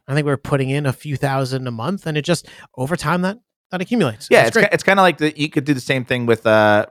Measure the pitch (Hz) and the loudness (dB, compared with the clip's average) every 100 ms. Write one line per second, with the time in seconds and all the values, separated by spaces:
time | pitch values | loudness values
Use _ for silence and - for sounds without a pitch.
0 | - 139 147 135 - 139 131 139 143 - | -6 -4 -2 -4 -2 -4 -2 -2 -4 -6
1 | 151 135 139 135 127 131 127 113 135 196 | -8 -6 -4 -2 -4 -6 -6 -6 -6 -6
2 | 165 151 143 170 - - - - 143 175 | -6 -6 -2 -4 -4 -20 -20 -8 -6 -4
3 | 151 180 185 220 _ _ - 185 180 240 | -2 -2 -2 -6 _ _ -12 -8 -4 0
4 | 139 107 - 226 117 226 - 165 - 196 | 0 -2 2 2 4 2 2 2 2 4
5 | 180 151 151 147 151 156 135 131 - 135 | 4 2 -2 -2 -4 -2 -2 -2 0 -4
6 | 123 123 117 113 113 110 107 104 - | -2 -2 0 2 4 4 6 4 2